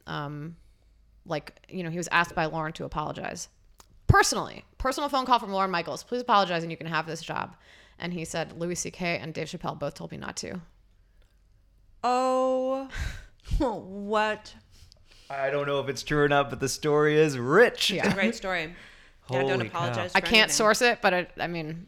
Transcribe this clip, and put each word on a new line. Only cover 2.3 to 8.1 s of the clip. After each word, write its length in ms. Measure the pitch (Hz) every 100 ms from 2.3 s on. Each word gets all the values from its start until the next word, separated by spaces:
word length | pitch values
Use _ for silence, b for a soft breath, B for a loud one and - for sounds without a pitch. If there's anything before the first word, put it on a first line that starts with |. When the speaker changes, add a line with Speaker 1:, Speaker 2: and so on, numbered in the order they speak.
Speaker 1:
by 120 | 180 156
Lorne 260 | 160 156
to 120 | -
apologize. 640 | 143 156 151 - - 170 - _ _ _ - - -
Personally. 560 | 392 - 202 139 - - -
Personal 300 | 262 - 294
phone 160 | 269
call 140 | 254 240
from 140 | 208
Lorne 180 | 190 190
Michaels. 320 | 180 156 135
"Please 180 | - 247
apologize 440 | 247 202 185 170
and 80 | 165
you 40 | 160
can 120 | 160
have 180 | 156 160
this 160 | 160
job." 320 | - 156 185 - b b b b
And 120 | 175